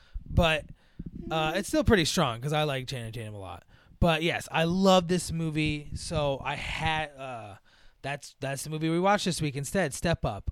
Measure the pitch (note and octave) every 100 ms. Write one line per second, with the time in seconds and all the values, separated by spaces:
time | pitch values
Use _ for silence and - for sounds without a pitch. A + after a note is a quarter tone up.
0 | - - - - E3 D3+ - - _ -
1 | - - E4+ D#3+ D#3 F3+ - D#4 A3+ G#3
2 | C#3+ - C#3 A#2 C#3+ D3+ D3+ C3+ B2+ -
3 | A2+ A#2+ G#2+ G2+ F#2 F2+ - - - -
4 | E3+ D#3 E3 A#2+ - D#3 E3+ F#3 F#3+ F#3
5 | E3+ F3+ - E3 D#3+ D3+ D3+ D3 D3 D#3
6 | - D#3+ C#3+ C3+ C3+ C#3+ - - D#3+ D#3
7 | D3+ C3+ C3+ A#2 G#2 G2 _ _ - _
8 | C3+ C#3+ - - C3+ C#3 D3+ D#3 D#3+ E3
9 | G3 G#3 F#3 - D3+ C3+ C#3+ G3 D3+ -
10 | F3 E3 C3 G2 -